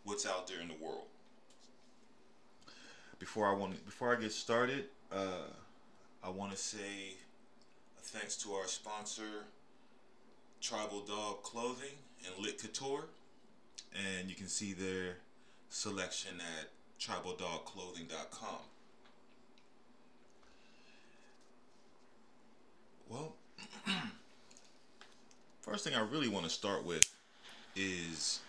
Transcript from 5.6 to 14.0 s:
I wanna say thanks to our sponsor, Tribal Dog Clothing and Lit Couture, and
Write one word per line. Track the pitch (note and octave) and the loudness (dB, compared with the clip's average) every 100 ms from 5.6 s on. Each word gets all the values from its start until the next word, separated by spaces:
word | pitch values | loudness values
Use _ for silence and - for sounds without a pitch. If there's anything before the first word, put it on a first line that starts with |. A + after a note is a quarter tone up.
| - - - - - - | -12 -16 -16 -16 -18 -8
I | F2+ | -4
wanna | F#2 G2 G2 | -2 0 0
say | - G#2+ G2+ G2 G2 F#2+ - - - - - - - - | 0 0 -2 -2 -4 -8 -12 -16 -18 -18 -18 -18 -18 -12
thanks | - A2 G2+ - | -6 -2 0 0
to | G#2+ | 2
our | G2 F#2 | 4 4
sponsor, | - A2 G#2+ G#2+ - A2 G#2 G#2 - - - - - - - - - - - | 2 0 -2 0 0 0 -2 -6 -12 -16 -16 -16 -16 -16 -16 -16 -16 -16 -2
Tribal | - A2 G#2+ G2+ | 2 2 2 0
Dog | G2+ G#2 G#2+ G2+ | 0 2 2 0
Clothing | - A#2 B2 B2 C#3 C#3 - - F#2 | -2 2 2 2 -4 -6 -12 -10 -8
and | F#2+ | 0
Lit | G2+ - | 2 2
Couture, | A2 - C#3 C#3 D#3+ - - - - - - - - | 0 0 2 2 0 -10 -16 -16 -16 -16 -12 -12 -8
and | - | 0